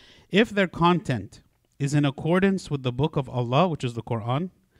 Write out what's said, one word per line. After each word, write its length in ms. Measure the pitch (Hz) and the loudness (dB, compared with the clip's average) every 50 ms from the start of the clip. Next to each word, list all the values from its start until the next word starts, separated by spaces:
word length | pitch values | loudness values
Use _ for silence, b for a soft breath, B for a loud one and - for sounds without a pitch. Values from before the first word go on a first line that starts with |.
| B B B B B B | B B B B B B
"if 220 | - 190 226 - | 2 2 2 2
their 180 | 202 202 196 170 | 2 0 -2 -2
content 720 | - - 165 170 180 165 - - 131 110 95 - - - _ _ _ _ _ _ _ _ | 0 2 4 4 4 4 2 -2 -4 -4 -4 -10 -16 -20 _ _ _ _ _ _ _ _
is 160 | 139 143 135 | -4 0 2
in 100 | 147 143 | 2 2
accordance 640 | 143 127 - - 156 170 185 190 196 190 180 - - | 2 -2 -2 -2 2 2 4 4 4 2 0 -4 -6
with 120 | 151 139 127 | -8 -4 -4
the 100 | 127 123 | -4 -2
book 240 | 123 143 160 - | 0 -2 0 0
of 100 | 156 135 | -4 -6
Allah, 420 | 123 - 127 123 117 123 139 180 190 | -4 -4 -4 -2 0 2 2 2 2
which 140 | 160 - - | 0 -2 -4
is 120 | 123 120 | -6 -6
the 80 | 117 - | -6 -6
Quran, 480 | - 123 113 101 117 123 143 180 180 - _ _ b b b | -6 -6 -6 -4 -2 -2 -2 -4 -6 -10 _ _ b b b